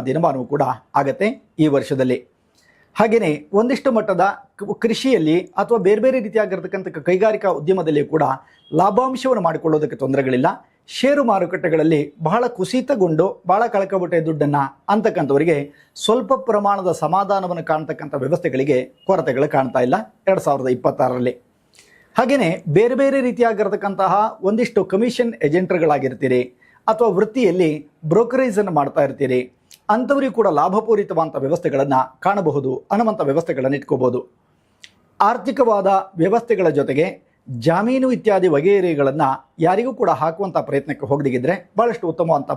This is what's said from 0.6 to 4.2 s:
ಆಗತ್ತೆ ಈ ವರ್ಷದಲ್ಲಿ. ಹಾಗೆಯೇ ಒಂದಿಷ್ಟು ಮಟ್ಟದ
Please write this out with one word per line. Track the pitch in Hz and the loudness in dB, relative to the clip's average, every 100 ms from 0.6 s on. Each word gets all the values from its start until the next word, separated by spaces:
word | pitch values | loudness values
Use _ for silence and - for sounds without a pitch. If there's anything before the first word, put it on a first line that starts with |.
| 131 123 _ - | -2 -2 _ -2
ಆಗತ್ತೆ | 139 - 202 277 _ - | 0 0 -2 -4 _ 0
ಈ | 156 | 2
ವರ್ಷದಲ್ಲಿ. | 139 123 135 131 120 - _ _ _ _ _ _ - | 2 0 -2 0 -2 -6 _ _ _ _ _ _ -2
ಹಾಗೆಯೇ | 220 226 190 147 - | 2 2 0 -4 -2
ಒಂದಿಷ್ಟು | 196 233 262 269 | 0 0 0 0
ಮಟ್ಟದ | 226 208 180 | 0 0 0